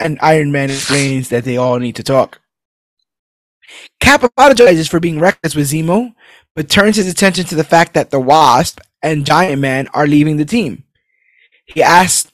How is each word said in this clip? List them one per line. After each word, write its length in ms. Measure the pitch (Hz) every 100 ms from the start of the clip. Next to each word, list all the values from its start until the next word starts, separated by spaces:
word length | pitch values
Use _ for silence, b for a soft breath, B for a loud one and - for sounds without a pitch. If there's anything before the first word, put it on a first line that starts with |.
and 180 | 165 151
Iron 280 | 156 160 147
Man 200 | 143 139
explains 580 | 139 - 139 139 135 127
that 160 | 120
they 120 | 123 123
all 220 | 127 123
need 160 | 120 113
to 60 |
talk. 380 | - 135 104 - _ _ _ _ _ _ _ _ _ _ _ _ B B B -
Cap 220 | 247 285
apologizes 640 | 247 - 277 247 233 165 156
for 100 | 170
being 200 | 170 156
reckless 340 | 180 - 160
with 160 | 147 139
Zemo, 440 | 156 165 196 247 b b b b 156
but 120 | 147
turns 280 | - 208 214
his 120 | 185
attention 360 | 165 196 180 175
to 80 |
the 100 | 160
fact 300 | 156 165 170
that 160 | 156 -
the 100 | 139
Wasp 600 | 127 156 139 123 170 - _ _
and 220 | 151 151 139
Giant 340 | 151 185 139
Man 280 | 139 131 131
are 120 | - 147
leaving 300 | 147 151 151
the 60 |
team. 400 | 151 233 156 92 _ _ _ _ _ _ _ _ -
He 160 | -
asks 480 | 156 175 180 - -